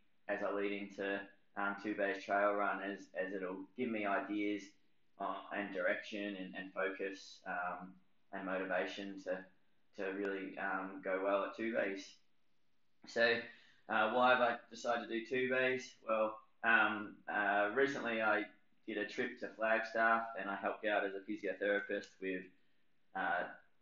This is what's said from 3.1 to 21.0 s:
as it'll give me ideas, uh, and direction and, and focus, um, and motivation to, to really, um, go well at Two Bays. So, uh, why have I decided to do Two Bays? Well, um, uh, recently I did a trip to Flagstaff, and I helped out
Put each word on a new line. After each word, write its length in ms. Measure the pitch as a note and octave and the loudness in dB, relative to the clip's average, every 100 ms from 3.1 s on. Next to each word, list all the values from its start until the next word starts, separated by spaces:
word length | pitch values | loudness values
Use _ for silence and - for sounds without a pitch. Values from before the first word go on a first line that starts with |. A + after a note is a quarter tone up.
| - | -4
as 120 | F#2 | -4
it'll 320 | G2 F#2 F#2+ G2 - | -2 -4 -6 -10 -4
give 140 | A#2+ | -2
me 160 | A2 G2+ | 0 0
ideas, 560 | G2 G2 G#2 G#2 G#2 - - _ _ _ - | 0 0 -2 0 -2 -6 -20 _ _ _ -8
uh, 160 | F#2+ G2 - G2+ | -6 -4 -6 -6
and 180 | G2+ | -4
direction 600 | F#2 F2+ G2+ - G#2 G2+ F#2+ | 0 0 0 -2 -6 -4 -6
and, 180 | F#2 F2 | -8 -8
and 160 | F#2+ | -8
focus, 680 | F#2 F#2+ F#2+ G2 F#2+ - - F#2 | -2 -2 -2 -4 -6 -14 -14 -6
um, 460 | F2+ F2+ F2+ F#2 - _ _ - | -4 -4 -6 -10 -18 _ _ -12
and 140 | G2 F#2 | -8 -4
motivation 760 | F#2 F#2 F2+ F#2+ - G2 F#2+ | -2 0 0 0 -4 -8 -8
to, 200 | F#2 F#2 - _ _ _ _ - | -4 -6 -6 _ _ _ _ -8
to 160 | G2 | -4
really, 440 | G2 G2+ G2 F#2+ - | -2 -2 -2 -6 -6
um, 420 | G2 F#2+ F#2+ F#2+ | -4 -2 -4 -6
go 180 | F#2+ F#2+ | -2 0
well 200 | G2 G2 | 2 2
at 120 | F#2 - | 0 -2
Two 180 | A2+ | -2
Bays. 400 | A#2 G#2 G2 - - _ _ _ _ _ _ _ _ - | 0 0 -2 -8 -18 _ _ _ _ _ _ _ _ -8
So, 340 | A#2+ A#2 A#2 - - - - - | 2 4 2 -2 -14 -20 -20 -2
uh, 240 | A2 A2 | 2 4
why 180 | B2 B2+ | 6 6
have 100 | A#2+ | 6
I 160 | A#2+ A#2 - | 4 2 -6
decided 380 | A2+ B2 A#2 A2+ | -8 0 0 0
to 120 | A2+ | -4
do 60 | A2 | 0
Two 220 | B2+ B2+ | 0 2
Bays? 460 | C3 C3 B2+ - - A2+ | 4 2 2 -4 -12 0
Well, 320 | A2 A2 - - _ | 2 2 0 -16 _
um, 540 | A2+ A2+ G#2+ G#2 G#2 - - | 4 6 6 2 -4 -10 -4
uh, 360 | F#2 G2+ G2+ G#2 | 0 4 4 4
recently 460 | A#2+ C#3 - A#2 A2+ | 4 2 2 -2 0
I 240 | A2 G#2 G2+ - _ _ - | 2 2 0 -10 _ _ -6
did 120 | G#2 | -4
a 80 | G#2 | -4
trip 340 | - B2 B2 | -2 -4 -4
to 80 | G2 - | -10 -2
Flagstaff, 680 | A2 A2+ - A2+ A2+ A#2 A2+ F#2+ | 2 2 2 4 6 4 2 -4
and 120 | G2 | -4
I 40 | |
helped 300 | G2 G#2 - | -2 -2 -2
out 180 | G#2+ G2+ | 2 2